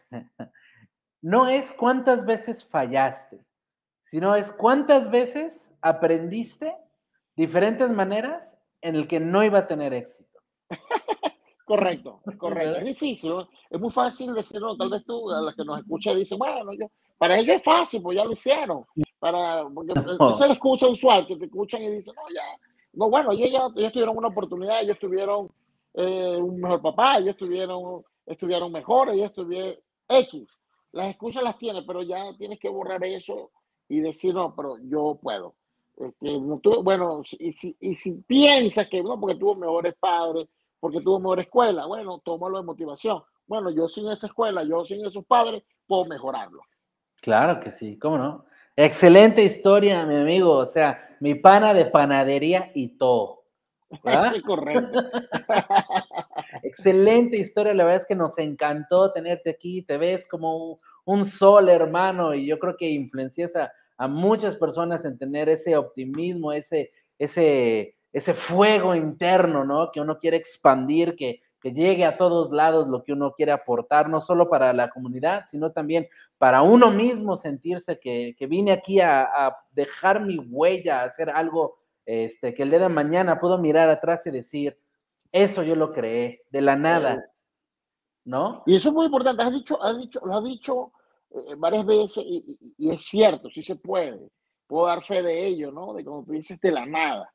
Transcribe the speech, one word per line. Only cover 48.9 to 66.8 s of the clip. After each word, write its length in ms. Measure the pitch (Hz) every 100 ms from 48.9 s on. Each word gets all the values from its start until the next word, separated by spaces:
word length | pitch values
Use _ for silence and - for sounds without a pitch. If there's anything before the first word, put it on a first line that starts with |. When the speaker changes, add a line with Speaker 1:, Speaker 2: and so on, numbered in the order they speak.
| - 180 185 220 214
Speaker 1:
historia, 640 | 202 - 196 202 202 185 160
mi 80 |
amigo, 380 | 147 147 180 180
o 140 | 143 127
sea, 500 | 165 151 127 - -
mi 160 | 143
pana 400 | 143 190 202 214
de 120 | 196 160
panadería 840 | 156 143 139 135 139 151 180 180
y 220 | 151 123 -
todo, 460 | 131 120 101 - _ _ _ _ _ -
¿verdad? 260 | - 131 220
Speaker 2:
<laughs> 40 |
Sí, 80 | 226
correcto. 580 | 190 247 285 247 240 247
Speaker 1:
<laughs> 1600 | 247 240 - 214 - 208 - 196 - 185 - 175 - - - 143
Excelente 760 | 135 - 196 190 202 233 240 226
historia, 380 | 190 - 208
la 100 | 196
verdad 160 | 170 180
es 40 | 180
que 80 |
nos 240 | 190 160 156
encantó 760 | 156 143 147 147 147 180 190
tenerte 380 | 185 165 175 170
aquí, 320 | 160 175 185
te 160 | 180 143
ves 300 | 170 185 -
como 280 | 170 160 160
un, 200 | 165 160 _ _
un 200 | - 202
sol, 440 | 196 - 196 202 190
hermano, 640 | 170 160 170 190 185 165
y 120 | 143 139
yo 120 | 156
creo 180 | 180 -
que 120 | 165
influencias 680 | 147 131 135 131 147 170 170
a, 160 | 139 - _ -
a 100 | 131
muchas 500 | 147 185 220 214 -
personas 480 | 160 165 170 165
en 140 | - 123
tener 300 | 135 143 151
ese 280 | 160 165 156
optimismo, 760 | 135 - 131 143 175 175 156
ese, 400 | 147 147 160